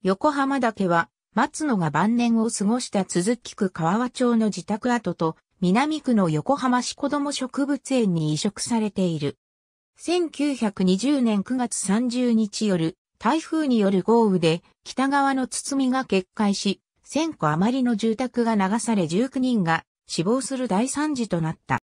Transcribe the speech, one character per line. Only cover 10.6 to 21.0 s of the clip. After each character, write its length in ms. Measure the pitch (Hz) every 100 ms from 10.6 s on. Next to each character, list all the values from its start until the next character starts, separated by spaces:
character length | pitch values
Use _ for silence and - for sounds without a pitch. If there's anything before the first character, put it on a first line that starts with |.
| 220 -
二 140 | 185 190
十 240 | 254 294
年 240 | 240 208
九 120 | 185 254
月 200 | 240 -
三 320 | - 202 247
十 240 | 240 247
日 340 | 226 214 - 220
夜、 300 | 180 160 - _ _
台 220 | 220 311
風 280 | - 320 302
に 100 | 240
よ 120 | 196
る 120 | 196
豪 240 | 180 233 220
雨 120 | 185
で、 220 | 165 170 _ _
北 260 | - - 269
側 260 | 285 277
の 120 | 269 254
堤 440 | - - 277 262
が 140 | 254
決 220 | 254 190 185
壊 200 | - 208
し、 260 | 196 202 185 _ _
千 300 | - - 320
戸 140 | - 156
余 300 | 156 202 262
り 40 |
の 100 | 247
住 220 | 220 226 220
宅 280 | 254 247
が 120 | 233 220
流 220 | 190 226
さ 140 | 233
れ 120 | 220 165
十 220 | 170 262
九 100 | 277
人 240 | 254 240
が 220 | 170 165 - _ _
死 160 | -
亡 160 | 170 247
す 160 | 262 262
る 100 | 254
大 220 | 185 254
惨 260 | 277